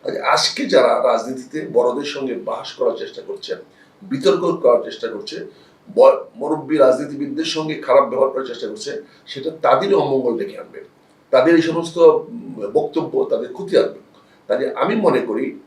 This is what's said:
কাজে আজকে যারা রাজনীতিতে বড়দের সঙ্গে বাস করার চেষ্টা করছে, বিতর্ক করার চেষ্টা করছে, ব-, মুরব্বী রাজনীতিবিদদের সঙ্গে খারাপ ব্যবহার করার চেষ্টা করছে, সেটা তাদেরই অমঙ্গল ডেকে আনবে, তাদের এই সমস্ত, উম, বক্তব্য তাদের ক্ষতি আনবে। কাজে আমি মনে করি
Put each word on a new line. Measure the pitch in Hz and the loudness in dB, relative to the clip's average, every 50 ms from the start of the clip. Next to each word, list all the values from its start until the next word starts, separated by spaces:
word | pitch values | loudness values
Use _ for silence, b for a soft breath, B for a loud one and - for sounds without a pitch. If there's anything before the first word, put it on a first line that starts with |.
কাজে | _ - - - - - - | _ -6 -6 -4 0 0 0
আজকে | - - - - - - 190 - | 2 0 -2 -4 -4 -4 2 4
যারা | 143 123 123 - - - 127 | 4 4 4 2 2 2 2
রাজনীতিতে | 117 110 113 127 135 131 123 - 147 156 - - | 0 0 -2 -6 -10 -10 -12 -10 -10 -10 -8 0
বড়দের | - 120 120 120 120 139 143 - - | 0 2 2 2 0 -2 -6 -6 -6
সঙ্গে | 143 135 127 117 - 107 - | -6 -6 -6 -6 -6 -6 -8
বাস | - - - - - - | -8 -8 -10 -12 -6 -2
করার | 131 - - - | -2 -2 -2 -4
চেষ্টা | - - - - - - | -10 -12 -12 -16 -12 -12
করছে, | - - - - - - - b b b b b b b | -12 -12 -8 -10 -10 -10 -10 b b b b b b b
বিতর্ক | 196 185 269 - - 185 - 170 175 170 - - | -10 -8 -8 0 2 2 2 2 0 -2 -4 2
করার | - 123 120 - - - | 4 4 4 4 2 -4
চেষ্টা | - - 117 - - | -10 -8 -8 -8 -8
করছে, | 101 - - 151 - - B B B B B B B _ - - | -10 -12 -12 -12 -12 -14 B B B B B B B _ -6 4
ব-, | - - 175 - - - - _ | 6 8 8 6 4 -2 -12 _
মুরব্বী | 113 139 147 156 147 135 135 156 | -10 -4 -4 -4 -4 -2 -2 2
রাজনীতিবিদদের | 151 131 127 - 143 147 143 - - 143 131 - 156 160 156 - | 4 6 4 4 2 -2 -8 -8 -8 -8 -6 -6 -6 -6 -4 -4
সঙ্গে | 156 156 156 151 - - | -4 -4 -6 -6 -8 -2
খারাপ | 135 127 139 123 117 | 4 4 4 4 4
ব্যবহার | 123 135 135 135 | 0 0 0 0
করার | 131 131 131 123 | 0 -4 -6 -6
চেষ্টা | 120 - 120 107 | -10 -10 -10 -10
করছে, | 104 107 - 143 - - b b b b b | -10 -10 -10 -10 -10 -10 b b b b b
সেটা | - - 135 127 160 - - | -14 -14 -10 -8 -10 -8 -2
তাদেরই | - - 131 - 202 202 131 | 2 2 2 4 2 2 2
অমঙ্গল | - - 139 135 135 123 120 - - | 2 2 2 0 0 0 -2 -2 -4
ডেকে | 101 - 92 - | -6 -8 -10 -14
আনবে, | - - - - - - _ _ _ _ _ _ _ _ | -16 -16 -18 -20 -20 -20 _ _ _ _ _ _ _ _
তাদের | - 131 135 160 170 | 4 4 6 8 6
এই | 160 160 165 | 6 4 2
সমস্ত, | 160 170 170 170 - 175 | -2 -2 -4 -4 2 8
উম, | 165 156 151 - - - 117 - - 135 127 110 101 104 113 | 8 8 8 6 -2 -6 -12 -14 -12 -12 -12 -10 -10 -2 -2
বক্তব্য | - 147 147 - 165 - - 131 131 131 - | -2 -2 0 -2 -4 -4 -2 -2 -2 0 0
তাদের | - - 123 - - | -2 -4 -4 -8 -10
ক্ষতি | - 190 170 196 123 | -12 -8 2 2 2
আনবে। | - - - - - _ b b b b b b b - | 2 2 -4 -12 -20 _ b b b b b b b -4
কাজে | 107 - 135 - - - | -2 -2 -2 -4 -2 -2
আমি | 135 190 226 226 202 | -2 0 0 2 2
মনে | 165 135 120 113 117 | 2 2 2 0 -2
করি | 104 120 135 135 - - - | -4 -4 -4 -6 -8 -12 -20